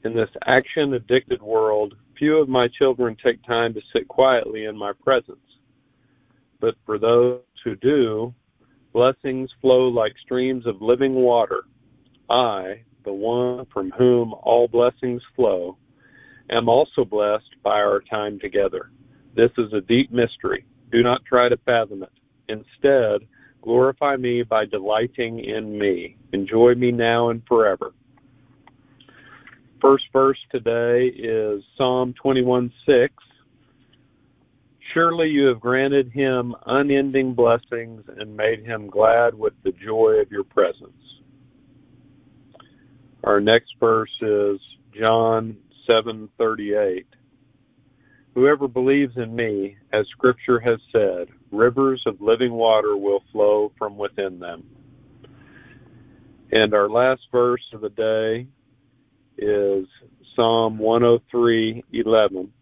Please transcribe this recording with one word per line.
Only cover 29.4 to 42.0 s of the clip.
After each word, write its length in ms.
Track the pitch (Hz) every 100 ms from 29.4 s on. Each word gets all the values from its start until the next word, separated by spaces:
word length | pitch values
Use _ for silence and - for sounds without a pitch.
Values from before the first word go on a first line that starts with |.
| - - _ _
First 260 | 139 135 -
verse 260 | 135 135 135 -
today 560 | 127 113 117 120 120 127
is 560 | 117 113 110 107 104 - -
Psalm 340 | 127 127 127
twenty-one 580 | 123 139 131 123 123 123 _
six. 300 | - 131 131 _ _ _ _ _ _ _ _ _ _ _ _ _ _ _ _ _ -
"Surely 380 | 165 170 170 160
you 140 | 143
have 160 | 139 113
granted 500 | 120 127 139 139 127
him 460 | 123 135 127 120 120 -
unending 640 | 131 143 139 139 135 131
blessings 720 | 123 117 117 _ 120 113 110 - -
and 200 | 107 104
made 300 | 107 113 113
him 220 | 110 104
glad 440 | 98 110 117 117
with 200 | 110 107 _
the 80 | 95
joy 440 | 90 104 110 110
of 180 | 107 104
your 100 | 104
presence." 800 | 98 - 90 - - _ - - _ _ _ _ _ _ _ _